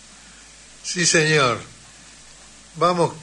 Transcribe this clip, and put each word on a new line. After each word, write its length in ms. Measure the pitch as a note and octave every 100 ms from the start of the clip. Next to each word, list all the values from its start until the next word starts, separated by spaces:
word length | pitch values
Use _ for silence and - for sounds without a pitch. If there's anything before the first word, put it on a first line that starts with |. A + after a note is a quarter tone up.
| - - - - - - - -
Sí, 240 | - F3+ E3
señor. 520 | E3+ D#3 D#3 B2+ G#2+ - - - - - - - - - - - D#3+
Vamos, 380 | E3+ F3 D#3+ D#3+